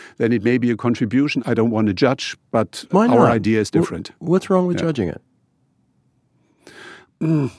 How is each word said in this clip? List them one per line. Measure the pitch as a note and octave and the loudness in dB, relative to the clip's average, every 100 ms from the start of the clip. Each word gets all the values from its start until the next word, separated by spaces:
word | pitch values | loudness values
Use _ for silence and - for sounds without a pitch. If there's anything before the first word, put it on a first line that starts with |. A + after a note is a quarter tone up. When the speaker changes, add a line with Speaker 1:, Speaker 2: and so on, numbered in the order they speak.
| - - | -16 -4
Speaker 1:
then | A#2 | 0
it | A#2+ | 0
may | A#2 B2 | 0 0
be | A#2+ | 0
a | A2+ | 0
contribution. | A#2+ A2 A2+ B2+ C#3+ B2+ B2+ | -2 -2 0 0 0 -2 -2
I | |
don't | A2+ A#2 | 0 0
want | A2 G#2+ | 2 0
to | |
judge, | F#2+ B2+ C3+ - - _ | 2 0 0 -6 -14 _
but | A#2 G#2+ - - | -2 -2 -6 -2
Speaker 2:
Why | F#3 A#3+ | 2 4
Speaker 1:
our | A#3+ | 4
Speaker 2:
not? | C3+ | 4
Speaker 1:
idea | A#2 G2+ A2 | 2 0 0
is | G#2 | 0
Speaker 2:
Wh-, | |
Speaker 1:
different. | E3 E3+ F2 - - | 0 -2 -6 -12 -10
Speaker 2:
what's | D#3+ F#3 - | -2 0 2
wrong | F#3 F3+ | 0 0
with | E3+ | -2
Speaker 1:
Yeah. | E3 | -2
Speaker 2:
judging | C#3+ F2 | -2 -4
it? | - _ _ _ _ _ _ _ _ _ _ _ _ _ _ - - - - _ - | -6 _ _ _ _ _ _ _ _ _ _ _ _ _ _ -20 -20 -20 -20 _ -6
Speaker 1:
Mm, | D#3+ D3+ C3 | -2 0 -2